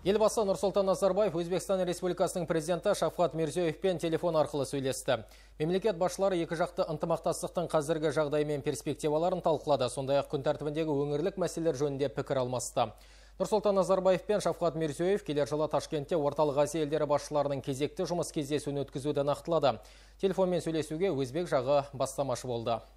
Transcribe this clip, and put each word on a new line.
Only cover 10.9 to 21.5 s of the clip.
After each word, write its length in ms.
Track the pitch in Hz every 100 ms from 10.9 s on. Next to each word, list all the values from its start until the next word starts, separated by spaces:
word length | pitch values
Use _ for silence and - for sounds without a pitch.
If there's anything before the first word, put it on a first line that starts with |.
| 143 143 143 180 185
мәселелер 400 | 170 - 165 135
жөнінде 320 | 143 139 139 139
пікір 240 | 131 135
алмасты. 460 | 123 123 - - 113 - - - - -
Нұрсұлтан 400 | 185 214 208 196
Назарбаев 480 | 175 190 185 180
пен 160 | - 208
Шавкат 380 | 175 160 170 151
Мирзиёев 400 | 160 135 175 202
келер 300 | - 143 139
жылы 180 | 151 151
Ташкентте 480 | 147 - 156 139 175
Орталық 460 | 143 139 151 135
Азия 240 | 170 170 151
елдері 180 | 151
басшыларының 560 | 147 143 - 147 139 139
кезекті 480 | 135 131 143 - 175
жұмыс 240 | 175 156
кездесуін 480 | - 139 147 147 143 139
өткізуді 340 | 147 135 143 139
нақтылады. 540 | 139 - 165 139 113 - - - -
Телефонмен 480 | 196 185 185 175
сөйлесуге 480 | 165 160 147 156 190
өзбек 320 | 139 131 139 175